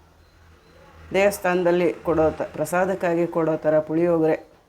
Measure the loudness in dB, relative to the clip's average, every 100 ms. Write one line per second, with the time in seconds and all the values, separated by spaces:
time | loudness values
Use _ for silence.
0 | -20 _ _ _ -20 -20 _ -20 -20 -20
1 | -4 0 0 0 -2 0 2 2 0 -2
2 | -2 2 0 0 -8 -6 -4 -2 -2 -2
3 | -2 0 -2 -2 -2 -2 2 0 0 0
4 | 2 2 2 0 -4 -20